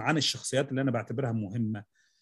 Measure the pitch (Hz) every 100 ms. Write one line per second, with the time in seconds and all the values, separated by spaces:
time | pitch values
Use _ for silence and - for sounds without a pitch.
0 | 120 156 143 123 - 131 135 131 135 120
1 | 104 113 123 113 104 113 110 107 104 _
2 | _ _